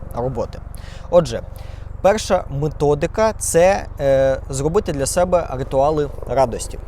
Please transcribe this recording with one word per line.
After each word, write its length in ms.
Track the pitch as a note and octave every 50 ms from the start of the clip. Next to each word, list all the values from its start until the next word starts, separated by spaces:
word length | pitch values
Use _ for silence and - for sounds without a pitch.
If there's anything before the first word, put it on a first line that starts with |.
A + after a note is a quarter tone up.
| - - -
роботи? 440 | B2 A#2+ C3 B2+ A2+ G2+ - - - - - - - - - - - - -
Отже, 320 | E3+ F3 E3 B2 A2+ G2+ - - - - - - - - - - - -
перша 420 | - F#3 G#3 G#3+ - - G3+ - - -
методика — 800 | C#3+ C#3 D3 D#3 - - D3+ C#3+ D3 D3 E3+ D#3+ - - A3 A3 G#3 -
це, 480 | - - - E3 F3 F#3+ G3 G#3 - - - -
е, 400 | C#3+ C#3 C3+ C3+ C3+ C3+ C3+ C3+ - -
зробити 420 | C#3 C3 C#3 D#3 E3+ G#3 G#3 -
для 140 | D#3 C#3 C3+
себе 420 | B2+ - F3+ F3+ F#3 F#3 E3+ D#3+ -
ритуали 560 | C3 B2+ C3+ - D3 C3+ C#3 D3 D#3+ D3+ D3 C#3 - - - -
радості. 500 | B2 C3 C3 A#2+ A2+ F2 - - - - -